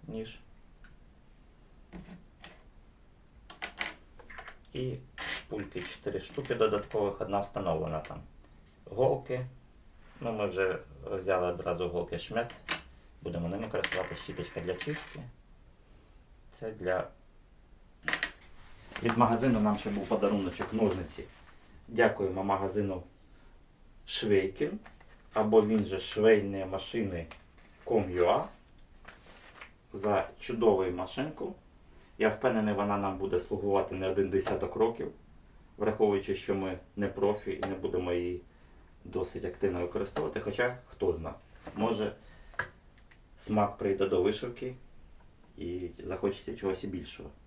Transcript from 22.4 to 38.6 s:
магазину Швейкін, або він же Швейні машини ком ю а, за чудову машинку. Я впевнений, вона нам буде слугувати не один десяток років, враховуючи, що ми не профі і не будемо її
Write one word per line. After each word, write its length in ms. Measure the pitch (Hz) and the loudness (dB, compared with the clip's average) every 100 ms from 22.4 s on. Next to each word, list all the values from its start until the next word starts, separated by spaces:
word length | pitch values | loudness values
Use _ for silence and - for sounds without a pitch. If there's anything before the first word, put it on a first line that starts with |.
магазину 600 | 98 95 98 101 98 92 82 - - - - - - - - - - | 0 2 2 0 0 -2 -8 -20 -20 -20 -20 -20 -20 -20 -20 -20 -8
Швейкін, 760 | - 110 101 95 - 151 208 - - - - - | -4 4 4 4 0 -2 -2 -12 -20 -20 -20 -4
або 280 | 110 107 110 | 0 6 8
він 240 | 104 110 92 | 8 2 2
же 140 | 95 | -2
Швейні 680 | - 107 110 107 98 98 95 | -4 4 8 8 6 -4 -4
машини 600 | 95 - 120 104 87 82 - - - - - | -6 -4 -4 -2 -4 -8 -14 -20 -20 -20 -18
ком 280 | - 113 92 | 0 2 2
ю 160 | 87 87 | 2 4
а, 200 | - 101 - - - - - - - - - - - - - _ | 4 0 -10 -20 -20 -20 -20 -20 -20 -20 -20 -20 -20 -20 -20 _
за 360 | 101 104 98 - - | -4 2 2 0 -8
чудову 520 | - 117 113 95 92 | -6 4 6 6 2
машинку. 640 | 87 92 - 151 - - 202 - - - - - - | -2 -6 -4 -4 -4 -8 -8 -18 -20 -20 -20 -20 0
Я 120 | 110 | 2
впевнений, 440 | 98 123 110 104 | 2 2 2 2
вона 240 | 101 101 101 | 2 2 2
нам 200 | 98 92 | 0 -2
буде 220 | 95 90 | 0 0
слугувати 560 | - 98 101 98 92 92 | 0 -2 2 2 2 -2
не 140 | 92 | 0
один 200 | 95 95 | 2 2
десяток 460 | 95 - 95 92 - | 2 2 -2 -2 2
років, 360 | 113 - - - - - - - - - | 2 2 -8 -8 -20 -20 -20 -20 -20 -2
враховуючи, 580 | 104 107 107 98 - 95 | 0 4 4 4 2 -4
що 200 | - 98 | 0 0
ми 220 | 95 90 - - | 0 -6 -10 -2
не 120 | 101 | -2
профі 540 | - 101 104 - - | 2 2 2 -2 -4
і 60 | - | -4
не 60 | - | -2
будемо 380 | - 90 90 | -2 -2 0
її 280 | 87 87 90 - - | 0 0 -4 -10 -20